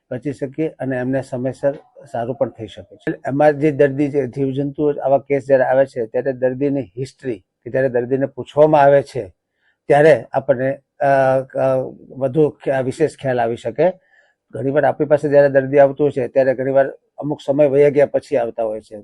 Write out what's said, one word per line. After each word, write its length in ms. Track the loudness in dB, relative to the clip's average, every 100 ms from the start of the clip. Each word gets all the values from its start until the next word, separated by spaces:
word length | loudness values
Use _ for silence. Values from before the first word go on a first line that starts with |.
| -14
બચી 220 | -10 -10
શકીએ 360 | -8 -8 -6 -8
અને 280 | -6 -6 -4
એમને 240 | -4 -4
સમયસર 520 | -4 -6 -8 -4 -4 -4 -10 -20 -12
સારું 240 | -8 -6 -4
પણ 140 | -6
થઈ 180 | -6 -16
શકે 280 | -16 -20 -12
છે. 240 | -10 -8 -4
એમાં 340 | 2 2 2
જે 120 | 0
દર્દી, 360 | 2 0 0 -2
જે 200 | -2 -4
જીવજંતુઓ 680 | -4 -4 -4 -6 -2 -2
આવા 240 | -2 0 0
કેસ 280 | 0 -4 2
જ્યારે 180 | 2
આવે 220 | 4 2 0
છે 200 | -2 -6
ત્યારે 280 | -4 -4
દર્દીની 480 | -2 -2 -2 -2 -2 -6 -10
હિસ્ટ્રી 480 | -12 -10 -10 -10 _ _
કે 60 | -6
જ્યારે 200 | -2 0
દર્દીને 360 | 0 -2 -2 -4
પૂછવામાં 560 | -6 -4 2 4 6
આવે 220 | 6 4
છે 320 | 2 -6 -12 -14 _ _ _ _ 0
ત્યારે 380 | 4 6 4 2
આપણને, 480 | -4 -2 0 -2 -6 _ -4
અ, 60 | 0 2 2 0 -2 -2
અ, 160 | -2 -2 -4 -12 -18
વધુ 400 | -6 -4 0 0
ખ્યા-, 320 | -2 -4 -4
વિશેષ 360 | -4 -2 -2 -2
ખ્યાલ 180 | -4 -2
આવી 140 | -2 -4
શકે. 380 | -6 -2 -2 -2 _ _ _ _ _
ઘણીવાર 360 | -8 -4 0 0
આપણી 220 | 0 0
પાસે 220 | 0 2
જ્યારે 200 | 4 4
દર્દી 300 | 2 2 4
આવતું 260 | 4 2 -2
હોય 60 |
છે 160 | -2 -2
ત્યારે 260 | 0 0
ઘણીવાર 400 | 0 0 0 0 -4 _ -12
અમુક 240 | -8 -6 -2
સમય 220 | 2 2
વયા 220 | 4 4
ગયા 160 | 4 0
પછી 320 | 0 -4 -4
આવતા 260 | -2 -4
હોય 180 | -6 -6
છે, 220 | -12 -20